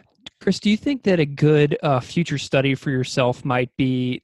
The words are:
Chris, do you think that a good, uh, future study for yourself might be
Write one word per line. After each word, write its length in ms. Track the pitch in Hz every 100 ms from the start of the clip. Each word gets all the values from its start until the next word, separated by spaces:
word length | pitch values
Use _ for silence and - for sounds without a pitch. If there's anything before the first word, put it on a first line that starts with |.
| _ _ - -
Chris, 180 | - 185
do 120 | 208
you 60 | 214
think 280 | 285 269
that 160 | 202 175
a 40 |
good, 540 | 147 143 151 151 147 165
uh, 160 | 151 127
future 360 | - - 170 143
study 380 | - 139 135
for 160 | 131 151
yourself 540 | 131 127 - 123 123
might 260 | 147 127 127 -
be 460 | 131 127 127 127